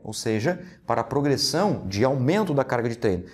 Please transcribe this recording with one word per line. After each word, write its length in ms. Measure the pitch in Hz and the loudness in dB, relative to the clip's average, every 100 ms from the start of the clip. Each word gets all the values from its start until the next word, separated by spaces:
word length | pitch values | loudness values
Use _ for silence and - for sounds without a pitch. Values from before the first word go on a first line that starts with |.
ou 80 | - | -12
seja, 500 | 107 117 107 135 180 - - - | -6 -2 0 0 -2 -8 -10 -2
para 140 | 117 | -2
a 40 | |
progressão 840 | 113 143 143 131 - 160 202 113 95 | 0 0 2 2 0 2 0 0 -4
de 160 | 101 | 0
aumento 480 | 131 135 127 202 190 | 2 2 2 2 2
da 100 | 143 | 0
carga 240 | 131 123 117 | 0 0 -2
de 120 | 113 | 0
treino, 260 | 113 90 - | 0 0 -4